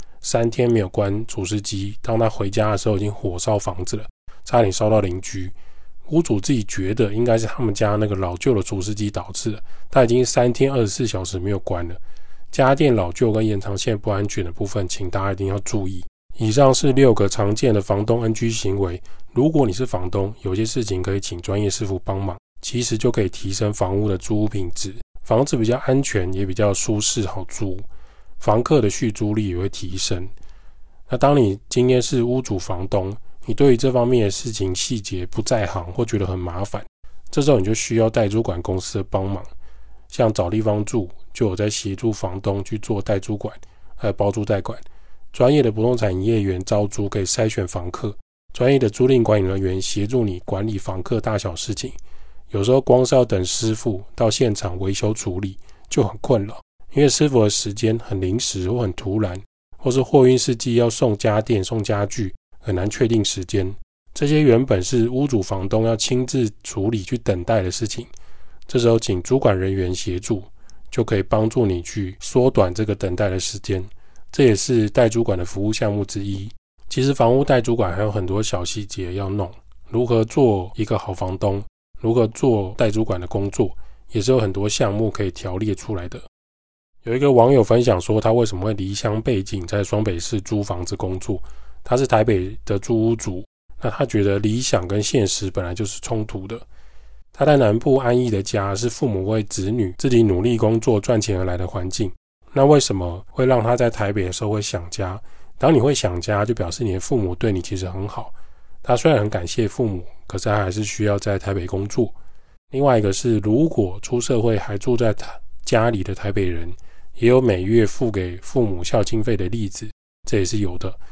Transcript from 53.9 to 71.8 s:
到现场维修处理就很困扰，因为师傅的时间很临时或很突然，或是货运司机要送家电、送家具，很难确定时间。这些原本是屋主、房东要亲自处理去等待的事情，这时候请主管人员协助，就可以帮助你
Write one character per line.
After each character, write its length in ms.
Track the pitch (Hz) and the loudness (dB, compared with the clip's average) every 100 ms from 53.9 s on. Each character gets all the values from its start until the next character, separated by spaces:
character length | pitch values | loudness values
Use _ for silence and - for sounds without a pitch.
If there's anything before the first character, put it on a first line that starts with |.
| 98 - | -6 -6
到 160 | - 113 | 0 0
现 240 | - 123 | 2 0
场 240 | 101 95 95 | 0 -4 -4
维 160 | 95 | -4
修 180 | 98 107 | -2 -2
处 280 | 107 - 92 | -2 -4 -4
理 180 | 98 95 - - - | -6 -8 -14 -18 -4
就 160 | - | 0
很 120 | 104 - | 0 0
困 280 | - 117 101 | 0 0 0
扰， 160 | - - - - | -8 -18 -18 -4
因 100 | 139 | 4
为 60 | 143 | 4
师 200 | - 151 | 6 4
傅 140 | 127 | 6
的 80 | 107 | 4
时 240 | - 107 | 2 -2
间 240 | 101 113 117 | -2 0 0
很 220 | - 98 | -2 -4
临 180 | 92 107 | -2 -2
时 320 | - 98 92 | -2 -4 -2
或 80 | 123 | -2
很 100 | 104 | -2
突 260 | - 101 107 | -4 -4 -2
然， 180 | 101 90 - _ _ - | -2 -4 -14 _ _ -6
或 140 | 131 | 0
是 100 | 123 | 2
货 240 | 127 139 | 4 6
运 140 | 127 127 | 8 6
司 160 | - | 2
机 220 | 117 127 117 | -2 0 2
要 120 | 117 | 2
送 300 | - 123 104 | 2 0 2
家 240 | 113 104 | 0 0
电、 220 | 113 110 | 2 0
送 180 | 92 113 | 0 -2
家 240 | 101 101 101 | -2 -2 -2
具， 260 | - 98 - _ - | -2 -6 -8 _ -12
很 120 | - | -4
难 160 | 90 101 | -2 -2
确 200 | - 117 | 0 2
定 160 | 113 | 2
时 200 | 98 - | 0 -2
间。 240 | 90 101 95 104 - _ - | -4 -2 -2 -4 -12 _ -16
这 140 | - 147 | -4 2
些 120 | 151 | 4
原 240 | 147 117 | 6 6
本 160 | 135 101 | 4 0
是 280 | 90 123 117 | 2 2 2
屋 180 | 127 143 | 0 0
主、 160 | 117 | 0
房 260 | 95 98 98 | 0 -4 0
东 160 | 110 | 0
要 120 | 113 113 | 2 0
亲 280 | - 127 | 0 0
自 240 | 127 135 110 - | 0 0 -2 -4
处 280 | - - 101 | -10 -4 -2
理 120 | 113 | -2
去 160 | 92 120 | -2 -4
等 240 | - 90 | -2 -2
待 180 | - 113 | 0 0
的 120 | 92 | 0
事 160 | - 107 | -2 -4
情， 180 | - - - - - - - - | -6 -10 -12 -12 -10 -10 -10 -4
这 100 | 127 | 2
时 80 | 117 | 4
候 100 | 113 | 4
请 240 | - 92 | 2 -2
主 160 | - 131 | 0 2
管 220 | 113 95 | 2 2
人 140 | 95 | 0
员 200 | 98 90 | 0 -2
协 240 | 90 - 90 | -2 -4 -4
助， 240 | - 98 - - - - - | -2 -4 -6 -14 -14 -14 -6
就 100 | - | -2
可 160 | 113 104 | 0 0
以 40 | |
帮 260 | 95 107 110 | 2 2 2
助 160 | 127 107 | 2 2
你 160 | 90 | 0